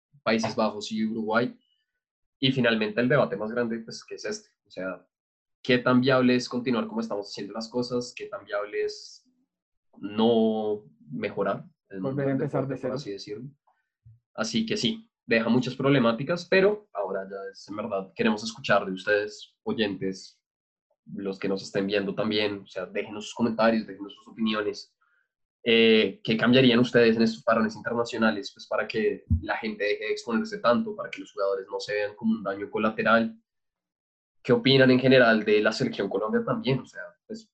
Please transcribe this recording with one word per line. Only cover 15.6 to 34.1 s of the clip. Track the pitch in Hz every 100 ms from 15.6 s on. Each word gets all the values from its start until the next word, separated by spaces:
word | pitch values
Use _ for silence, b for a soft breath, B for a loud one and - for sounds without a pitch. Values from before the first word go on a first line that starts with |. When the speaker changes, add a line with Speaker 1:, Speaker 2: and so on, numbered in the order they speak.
| 127 -
Speaker 1:
problemáticas, | 135 143 117 113 143 175 -
pero | 190 196 208 -
ahora | - 98 98 95
ya | 98 98
es | - -
en | 104
verdad, | 107 98 95
queremos | - 113 107
escuchar | 113 - - 104 98
de |
ustedes, | 95 - 104 104 - - _
oyentes, | - 110 104 95 95 95 - _ _ _ _ _ _ _ -
los | - 98 98
que | 98
nos | 98
estén | - 101 98
viendo | 101 98 98
también, | 104 104 104 101
o | 95
sea, | 95 92
déjenos | 104 104 104 104
sus | -
comentarios, | 117 110 113 113 101
déjenos | - 101
sus | - -
opiniones. | - 110 107 104 101 - _ _ _ _ _ _ _ 123
Eh, | 113 113 110 107 -
¿qué | - 110
cambiarían | 117 123 131 117
ustedes | 120 120 117 113
en |
estos | 113 -
parones | - 113 110 107
internacionales, | 117 117 117 113 113 104 95
pues, | - -
para | 107 107
que | 113 107 95 - 85
la | 101 104
gente | 110 104
deje | 104 104 107
de |
exponerse | 104 - 113 107 98
tanto, | 117 117 110 104
para | 95
que | -
los | 95
jugadores | - 98 98 98
no | 98
se | 101
vean | 104 104 -
como | 110
un | 110
daño | 98 98 101
colateral? | 110 110 113 113 113 113 - _ _ _ _ _ _ _